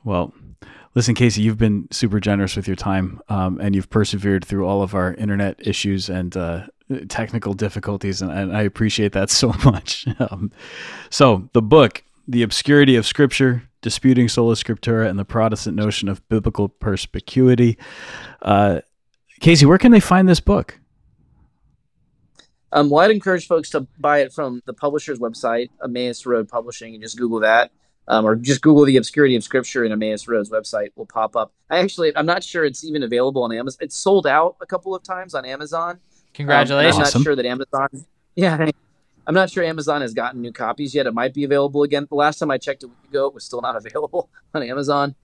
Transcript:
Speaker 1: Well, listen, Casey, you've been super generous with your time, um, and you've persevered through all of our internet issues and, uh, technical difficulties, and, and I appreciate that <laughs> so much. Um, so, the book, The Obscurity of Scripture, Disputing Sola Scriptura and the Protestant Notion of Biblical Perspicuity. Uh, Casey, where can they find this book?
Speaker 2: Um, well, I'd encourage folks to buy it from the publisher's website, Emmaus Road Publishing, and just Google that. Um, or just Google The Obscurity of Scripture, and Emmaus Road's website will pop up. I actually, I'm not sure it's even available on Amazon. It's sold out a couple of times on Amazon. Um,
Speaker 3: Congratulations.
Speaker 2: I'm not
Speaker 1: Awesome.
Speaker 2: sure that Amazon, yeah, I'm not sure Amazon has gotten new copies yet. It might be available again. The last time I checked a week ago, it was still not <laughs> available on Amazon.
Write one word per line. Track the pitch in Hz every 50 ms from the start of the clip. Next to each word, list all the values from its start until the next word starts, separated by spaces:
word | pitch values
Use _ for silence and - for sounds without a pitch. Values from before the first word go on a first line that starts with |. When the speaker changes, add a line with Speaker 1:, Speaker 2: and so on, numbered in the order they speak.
| _
Speaker 1:
Well, | 117 95 87 87 - _ _ - - - _ - - - - - _ _
listen, | 123 117 123 113
Casey, | - 123 117 104 107
you've | 107 113 110 107
been | 113 107 104 101 - -
super | - - - 107 101 107
generous | - 104 101 101 98 92 -
with | 101 95 -
your | 95
time, | - - 101 95 95 92 92 104 - - _
um, | 107 98 92 92 - -
and | 98 104 98
you've | 95 92 _
persevered | - 113 104 - - 98 98 101 98 95 85
through | - 101 98 92
all | 90 101 98
of | 98 92 101
our | 95 90 92 90
internet | - 107 104 101 101 101 95 - _ -
issues | 110 98 - - 101 98 95 92 -
and, | 90 92 90 87 -
uh, | 92 87 85 85 87 98 - _ _ _ _ 135 - - 95
technical | - - 113 - - 113 - 104 98
difficulties, | 92 110 98 - 107 - - 101 95 - 98 92 -
and, | 95 90
and | 73 95 98 92 92
I | 107
appreciate | 107 101 _ - 110 107 - - 107 101
that | - 98 98 -
<laughs> |
so | - - - 117 98 - -
much. | 135 104 87 - - - - - 127 - -
Um, | 127 - 98 92 107 101 _ _ - - - - - - - - - -
so, | - - 147 127 107 95 95 -
the | - 123
book, | 110 107 151 160 135 104 - - _ _ _ _ _ -
The | 123 120 117
Obscurity | 104 - - - 139 147 147 143 135 127
of | 117 107
Scripture, | - - - 147 127 - - 139 127 123 120 - _ _ _
Disputing | - 113 - - - 135 127 123 123 110
Sola | - 123 117 117 113
Scriptura | - - - 113 - - 120 113 110 110 104
and | 90 101
the | 98
Protestant | - - 113 110 110 107 101 - 107 80
Notion | 101 104 107 101 - - 98
of | 98 - _ _
Biblical | 110 110 98 110 - - 104 98
Perspicuity. | _ _ - 110 98 92 - - - 104 _ - - 131 127 127 127 117 123 117 113 _ - - - - - - - - - - - _
Uh, | - - 104 98 104 101 92 76 - _ _ _ _ _ _ _ _ _ _ _
Casey, | - 160 170 147 143
where | 139 175 185
can | - 247
they | 233 208
find | - - 180 185 190 185
this | 175 -
book? | - - 202 190 - - - _ _ _ _ _ _ _ _ _ _ _ _ _ _ _ _ _ _ _ _ _ _ _ _ _ _ _ _ _ _ _ _ _ _ _ _ _ _ _ -
Speaker 2:
Um, | 147 147 143
well, | 143 151 180
I'd | 214
encourage | 220 202 - 196 185 175 -
folks | - - 165 147 -
to | - 147 131 _ _ -
buy | 147 147 147 147
it | 139 127
from | _ - 147 131 123 123 _
the | 131
publisher's | 117 _ - 143 143 151 - - 139 117
website, | 120 117 117 - - 117 117 117 123 123 _ _ -
Emmaus | 127 120 123 123 120 117 - -
Road | 127 123 113 107 _
Publishing, | - 117 113 120 117 - 117 113 113
and | 110
just | 110 113 110 117
Google | 123 117 113 110
that. | 107 110 113 117 - - _ _ _ _ _ _ _ -
Um, | 117 110 110
or | 107 110
just | 113 120 131 139 127
Google | - 156 151 147 147
The | 135 131
Obscurity | 131 110 - - 151 143 135 123
of | 113 104
Scripture, | - - 131 123 - - 135 117
and | 110
Emmaus | 107 107 110 110 107 104 -
Road's | 120 117 110 101 107
website | 110 110 107 - - 107 104 101 _
will | - 113
pop | _ _ 117 110 107 _
up. | 117 107 - _ _ _ _
I | 156 175
actually, | 185 196 - - 165 156 139
I'm | 147 151
not | 165 175 190
sure | - - - 175 156
it's | 143 127 -
even | - 160 151 151
available | 131 113 123 120 127 135 120 131
on | 123 113
Amazon. | 113 113 123 135 - _
It's | 170 143 -
sold | - - 196 202 196 151
out | 139 139 156 165 180 - _
a | 185
couple | - 190 175 _ 190 190
of | 180
times | _ - 185 180 190 185 160
on | 139 131
Amazon. | 131 135 143 151 147 160 165 165 170 175
Um, | 180 _ _ _ _ _ _
Speaker 3:
Congratulations. | _ - 147 143 147 143 143 131 139 139 151 170 156
Speaker 2:
I'm | 151
not | 143 143
Speaker 1:
Awesome. | - 123 143
Speaker 2:
sure | 156 143
that | 131 120
Amazon, | 123 123 127 135 _ - 135 135 135 - 131 156 _ _ _ _ _ _
yeah, | 175 190 180 160 151 165 156 - _ _ _ _ _ _ _ _ _ _
I'm | - 156
not | 190 190 175
sure | - 190
Amazon | 170 160 160 160 143 151 147 147
has | 135 117 110
gotten | 127 117 123 131 123
new | 120 120
copies | 110 - 123 110 120 - 147 135 127
yet. | 147 131
It | 120
might | 110 117 123 131 131
be | 147 143
available | 135 139 143 139 143 139 147
again. | 147 143 147 143 143 -
The | 151
last | 143 147 151 151 -
time | 165 151
I | 135
checked | 127 - 147 135 _ -
a | 120
week | 120 _ _ _
ago, | - 139 135
it | 139 139
was | 113 -
still | - - 120
not | 120 123 117
<laughs> | 110 107
available | 113 - 147 151 143 - 180 - _ _ _ _ _ -
on | 156
Amazon. | 131 117 131 139 139 139 143 143 143 143 135 _